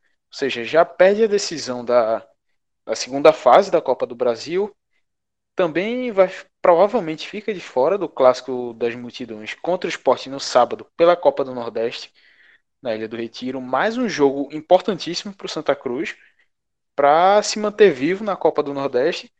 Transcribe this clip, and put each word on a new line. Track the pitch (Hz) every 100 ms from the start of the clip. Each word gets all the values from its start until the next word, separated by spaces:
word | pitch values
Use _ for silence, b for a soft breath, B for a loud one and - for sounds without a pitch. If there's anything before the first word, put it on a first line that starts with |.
| _ _ _
seja, | - 135 123
já | 113 151
perde | 170 - 185 208
a | 220
decisão | 202 - 156 123 123
da, | 120 120 110 110 - _ _ _ _ _
da | -
segunda | 110 - 135 156
fase | 156 127 147 190
da | 175
Copa | - 123 123
do |
Brasil. | 120 123 113 131 180 208 _ _ _ _ _ _ _ _ -
Também | 175 156 208 247 254
vai, | 196 185 - - _
provavelmente | 180 170 202 233 160 156 -
fica | 208 214
de | 185
fora | - 127 143 202
do | 165
Clássico | - 127 123 - 123 120
das | 113 117
Multidões | 120 120 - 117 107 107
contra | - - 180 180
o |
Sport | - - 120 131
no | 135
sábado | - 127 120 107 - -
pela | 170 175
Copa | 147 135
do | 135
Nordeste, | 127 117 110 117 - - b b b b b _ _
na | 127
Ilha | 110 110
do | 113
Retiro. | 113 - 127 131
Mais | 127 131 196 226
um | 240
jogo | 147 139 139 139
importantíssimo | 156 - 185 - 180 - 175 208
pro | 196 185
Santa | 165 151 139
Cruz | 127 123 208 - b b b _ _ _ _
pra | - 139 156 185 208
se | 208 214
manter | 208 208 202
vivo | 135 143 190
na | 214 180
Copa | 160 151
do | 143
Nordeste. | 139 139 123 151 185 -